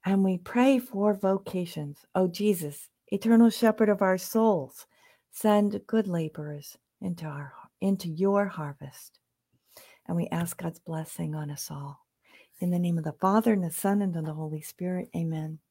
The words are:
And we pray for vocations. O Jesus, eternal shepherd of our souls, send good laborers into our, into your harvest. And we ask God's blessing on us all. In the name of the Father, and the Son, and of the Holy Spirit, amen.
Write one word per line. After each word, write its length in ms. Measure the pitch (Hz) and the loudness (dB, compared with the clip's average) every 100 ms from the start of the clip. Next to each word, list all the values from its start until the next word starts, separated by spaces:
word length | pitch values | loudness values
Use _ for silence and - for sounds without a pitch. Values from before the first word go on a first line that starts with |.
| 190 | 2
And 180 | 196 | 2
we 140 | 190 180 | 2 0
pray 420 | - 240 262 262 | -2 4 4 4
for 340 | 254 202 208 | 0 0 0
vocations. 920 | 202 196 196 196 185 170 - 147 147 _ 185 | 2 0 0 -2 -6 -6 -6 -10 -12 _ 0
O 120 | 185 | 0
Jesus, 640 | 170 208 175 151 143 - _ _ | 2 0 0 -2 -10 -20 _ _
eternal 420 | 202 226 226 233 | -2 4 8 8
shepherd 400 | - 226 214 214 | 6 2 4 2
of 120 | 196 | 4
our 160 | 190 185 | 2 2
souls, 720 | - 220 226 185 131 - - _ _ _ _ | 0 2 2 2 -2 -14 -20 _ _ _ _
send 480 | - 214 208 208 202 - | 0 4 4 4 -2 -2
good 200 | 220 202 | -2 0
laborers 720 | 170 160 156 151 147 - - _ _ | -2 -4 -6 -10 -12 -14 -20 _ _
into 260 | 190 165 156 | -8 -6 -8
our, 280 | 143 143 - - _ | -10 -12 -16 -20 _
into 300 | 196 190 175 | -2 -2 -4
your 360 | 156 196 202 202 | -2 2 2 0
harvest. 720 | 170 147 143 139 - - _ _ _ _ _ _ - - _ - | -4 -10 -10 -16 -18 -20 _ _ _ _ _ _ -20 -20 _ -6
And 120 | 170 | -4
we 100 | - | -2
ask 240 | 165 170 - | -4 -4 -6
God's 220 | 175 165 | -8 -8
blessing 540 | - 160 156 - 160 | -10 -10 -10 -8 -6
on 160 | 151 151 | -6 -8
us 220 | 147 - | -10 -12
all. 340 | 143 143 147 _ _ _ - _ _ | -12 -12 -16 _ _ _ -20 _ _
In 100 | 180 | -2
the 100 | 175 | 0
name 180 | 175 170 | 0 0
of 80 | 156 | -2
the 80 | |
Father, 400 | - 185 214 226 | 0 2 4 4
and 100 | 202 | 2
the 80 | 170 | 0
Son, 300 | - 196 202 | -2 0 2
and 140 | 196 165 | 0 -2
of 80 | 156 | -4
the 80 | |
Holy 280 | 151 156 151 | -6 -6 -8
Spirit, 480 | - - 180 180 - 170 | -10 -8 -6 -4 -6 -4
amen. 440 | 165 160 156 160 _ | -4 -4 -6 -10 _